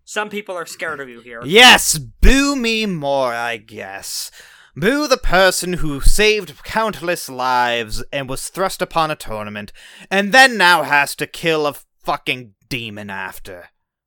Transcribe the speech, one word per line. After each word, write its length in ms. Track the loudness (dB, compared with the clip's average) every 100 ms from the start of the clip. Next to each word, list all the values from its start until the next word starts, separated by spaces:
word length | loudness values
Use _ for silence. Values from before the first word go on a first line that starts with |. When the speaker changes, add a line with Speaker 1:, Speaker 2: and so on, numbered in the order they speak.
Speaker 1:
Some 260 | -10 -8 -8
people 260 | -10 -10 -12
are 100 | -12
scared 340 | -10 -10 -10
of 80 | -14
you 140 | -18
here. 200 | -18 -14 2
Speaker 2:
Yes, 520 | 6 8 6 2 -4
boo 560 | -6 6 6 6 2 -2
me 300 | -2 -2 -2
more, 440 | -4 -2 0 0
I 240 | -2 -6 -6
guess. 760 | -12 -16 -14 -14 -12 -10 -12 -16 -20 -20 _ -4
Boo 320 | -2 0 0
the 100 | 0
person 560 | 2 4 4 2 -4
who 280 | -4 -4 4
saved 600 | 6 6 4 2 -4 -16
countless 680 | -6 -4 -4 -4 -6 -6 -6
lives 760 | -6 0 2 2 0 -4 -8 -6
and 160 | -10 -8
was 220 | -8 -10
thrust 320 | -6 -6 -4
upon 300 | -4 -2 -2
a 40 | -4
tournament, 560 | -10 -10 -10 -12 -14 -18 -20 -20 -4
and 240 | -2 4
then 240 | 6 6 6
now 240 | 4 4
has 320 | 4 0 0 -4
to 100 | -10
kill 400 | -4 -2 0 -2
a 80 | -6 _ _
fucking 520 | -6 -6 -6 -8 -10 _ _
demon 420 | -10 -10 -12 -12
after. 580 | -10 -10 -12 -16 -18 -20 _ _ _